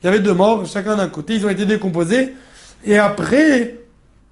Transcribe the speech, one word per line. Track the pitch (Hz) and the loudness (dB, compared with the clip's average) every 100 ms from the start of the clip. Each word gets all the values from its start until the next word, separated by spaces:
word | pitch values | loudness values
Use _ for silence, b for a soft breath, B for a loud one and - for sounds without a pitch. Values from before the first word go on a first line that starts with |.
il | 180 | 0
y | |
avait | 208 | 2
deux | 196 | 2
morts, | 180 208 226 165 | 2 2 2 -4
chacun | 202 202 208 | -8 -4 -2
d'un | 180 | -2
côté, | - 147 | -6 -6
ils | 220 202 | -2 -2
ont | |
été | 185 208 | -2 -2
décomposés, | 214 190 165 165 247 262 B B B B B | -2 -2 -2 0 0 -2 B B B B B
et | 208 208 | 0 2
après, | 202 - - 262 311 254 240 - - _ _ _ _ | 2 0 0 2 4 2 0 -8 -20 _ _ _ _